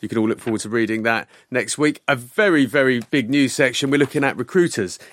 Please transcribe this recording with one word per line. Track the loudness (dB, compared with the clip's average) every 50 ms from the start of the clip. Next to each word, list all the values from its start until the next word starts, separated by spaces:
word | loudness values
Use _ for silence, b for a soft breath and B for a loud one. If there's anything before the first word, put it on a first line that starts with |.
You | -10
can | -4 -2 0
all | 0
look | 0 -2 -2
forward | -4 -4 -4 -4
to | -4 -4
reading | -2 -2 0 0 -2 -2
that | -2 -2 -2 -2 -4 b b b b b
next | -4 -4 -4 -4 -2 0
week. | 0 0 0 -2 _
A | -2 -2
very, | -2 -4 -6 -2 2 2 4 4 4 2
very | 2 2 2 2 2 2 0 -2 -2
big | -2 -2 -2 0
news | 2 2 2 0 2
section. | 2 0 0 2 -2 -2 0
We're | 2
looking | 2 2 0 0 -2 -2
at | -2 -2
recruiters | -4 -8 0 2 2 2 2 0 -4 -4 -4 -6 B B B